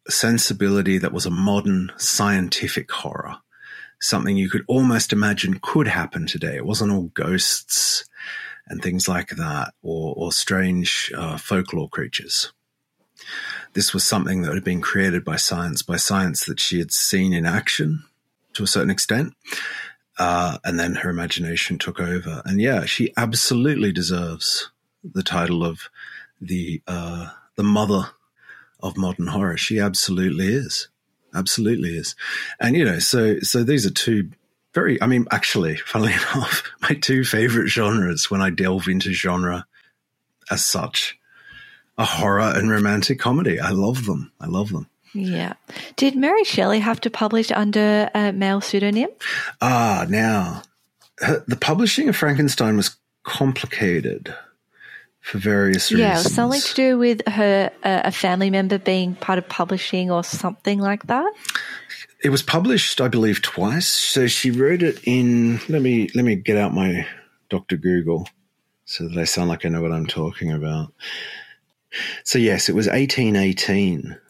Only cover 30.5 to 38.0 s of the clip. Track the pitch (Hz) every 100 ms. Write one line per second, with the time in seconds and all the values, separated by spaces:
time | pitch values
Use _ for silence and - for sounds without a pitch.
30.5 | 131 131 - - _ _ _ _ 90 95
31.5 | - 107 117 87 82 - - - - -
32.5 | - 233 175 127 85 - 123 110 95 98
33.5 | 123 120 143 101 - - 107 82 - _
34.5 | _ _ 170 - 120 113 127 117 - -
35.5 | 110 82 76 - 110 107 92 - 135 117
36.5 | - - - - 151 - 131 123 110 120
37.5 | 117 101 117 104 110